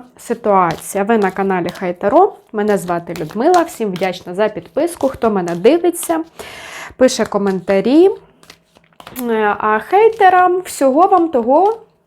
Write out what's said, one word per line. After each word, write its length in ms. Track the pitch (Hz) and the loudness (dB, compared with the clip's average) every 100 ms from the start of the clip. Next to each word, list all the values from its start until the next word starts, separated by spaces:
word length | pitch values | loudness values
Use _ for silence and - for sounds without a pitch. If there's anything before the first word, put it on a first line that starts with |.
| - - | -10 -16
ситуація». 840 | - 233 220 190 175 160 - 190 | -10 -4 2 2 2 -2 -6 -4
Ви 140 | 202 233 | 0 0
на 140 | 190 | 0
каналі 380 | 185 196 185 175 - | -2 -2 -2 -4 -6
Хайтаро. 540 | 180 180 202 320 403 - _ | -8 -4 0 4 2 0 _
Мене 260 | 214 208 196 | -4 -2 -2
звати 360 | 175 170 170 175 | -2 -6 -6 -10
Людмила. 440 | 156 208 285 359 | -8 -2 2 2
Всім 260 | 330 - 214 | 0 -4 -6
вдячна 460 | 180 185 180 - 180 | -4 -6 -6 -10 -4
за 140 | 214 | -4
підписку, 580 | 214 - - 339 339 269 | -4 -8 -4 -4 -2 -4
хто 240 | - 226 | -2 -2
мене 240 | 202 175 170 | -2 -2 0
дивиться, 680 | 202 339 349 339 - 320 320 - - - - - - - | 2 4 0 -2 -4 -6 -6 -14 -18 -18 -18 -18 -18 0
пише 280 | 254 - 214 | 0 2 -4
коментарі. 840 | 208 196 190 175 196 202 294 381 453 - _ - - _ _ _ - - - 240 | -2 -2 -2 -2 0 2 4 4 2 -10 _ -20 -20 _ _ _ -20 -18 -10 -4
Е, 260 | 220 208 - | -2 -2 -2
а 200 | 214 214 | -2 -2
хейтерам 800 | 214 381 453 440 381 359 359 359 | 0 4 4 4 4 4 2 0
всього 460 | 359 - 269 269 392 | -6 -2 2 4 4
вам 220 | 370 330 | 4 2
того, 480 | 262 233 285 403 453 - _ | 0 2 2 2 -2 -10 _